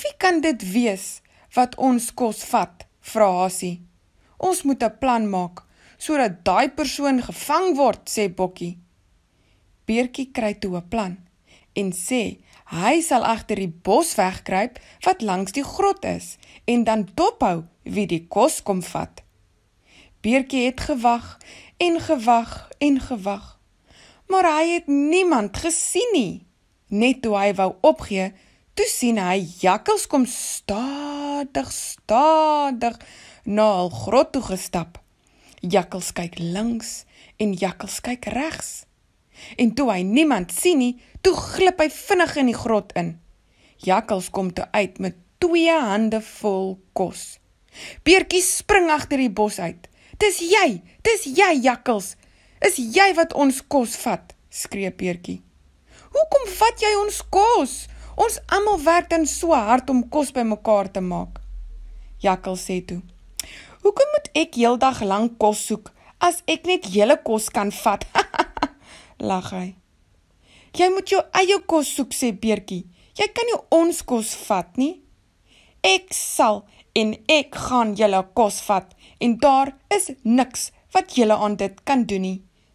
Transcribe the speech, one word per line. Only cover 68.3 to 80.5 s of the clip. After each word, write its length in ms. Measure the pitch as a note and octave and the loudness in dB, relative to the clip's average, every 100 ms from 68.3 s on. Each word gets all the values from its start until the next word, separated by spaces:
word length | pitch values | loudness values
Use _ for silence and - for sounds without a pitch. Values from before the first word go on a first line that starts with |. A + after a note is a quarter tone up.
| - - - | -2 -4 -4
<laughs> 640 | D4 - - - - - G#3+ | -6 -6 -20 -20 -20 -8 -4
lag 200 | F#3 - | -4 -4
hy. 240 | F#3+ F3+ F#3 _ _ _ _ _ _ _ _ _ | -8 -10 -12 _ _ _ _ _ _ _ _ _
"Jy 160 | - F#4 | 2 2
moet 200 | F#4+ F#4+ | 2 0
jou 120 | F#4+ - | 0 2
eie 260 | - F#4 G4+ - | 2 4 2 2
kos 300 | D#4+ C#4 - | 0 0 -4
soek," 180 | C4+ | -6
sê 180 | - A#3+ F#3+ | -2 -4 -2
Beertjie. 460 | A3 G3+ - F3+ - _ _ - | -2 -2 -4 -12 -12 _ _ -4
"Jy 120 | G#4+ | -4
kan 180 | A#4 A#4 | -2 -2
nie 160 | A4 - | -4 2
ons 320 | E4 E4+ - | 4 4 0
kos 340 | - A#3+ G#3+ - - | -4 -4 -4 -10 -4
vat 300 | F#3+ - - | -4 -2 -4
nie." 240 | C#4+ F#4 _ _ _ _ _ _ _ _ | -4 -4 _ _ _ _ _ _ _ _
"Ek 300 | F#4 F#4+ F#4+ | 2 2 -2
sal 520 | - - - A#3+ G#3 - _ _ | -8 -4 2 2 2 -6 _ _
en 220 | A#3 G#3+ A3 - | -2 -2 -2 2
ek 280 | D#4 C#4+ - | 2 2 -8
gaan 400 | - B3 A3 G3+ | -2 0 0 2
julle 280 | G#3+ F#3+ F#3 | 2 2 0
kos 280 | B3 G#3 - | 0 0 0
vat 340 | - F#3+ - _ - _ | -2 -2 -2 _ -20 _
en 180 | A#3 A#3 | -2 4
daar 380 | D4 C4+ C4+ - _ | 4 4 2 -6 _
is 220 | G4+ - C4 | -2 -2 -6
niks 480 | A3 B3 B3+ | 2 2 2